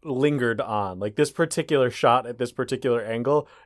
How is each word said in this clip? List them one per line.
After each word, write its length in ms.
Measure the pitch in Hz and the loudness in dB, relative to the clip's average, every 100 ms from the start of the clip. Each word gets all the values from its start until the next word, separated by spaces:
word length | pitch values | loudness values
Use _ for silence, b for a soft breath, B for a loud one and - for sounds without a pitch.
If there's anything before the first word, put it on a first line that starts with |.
lingered 580 | 160 127 147 143 120 110 | -6 0 2 2 0 -2
on. 380 | - 107 98 90 | -4 -2 -4 -4
Like, 160 | 104 107 | -6 0
this 140 | 147 | -2
particular 580 | - 160 - - 143 123 | 0 -2 -2 0 2 2
shot 340 | - 131 123 123 | 2 4 4 0
at 120 | 117 | -6
this 120 | 120 | -6
particular 520 | - 127 127 131 117 | -4 -4 -2 0 0
angle 440 | 110 113 123 147 147 b | -2 -2 2 0 0 b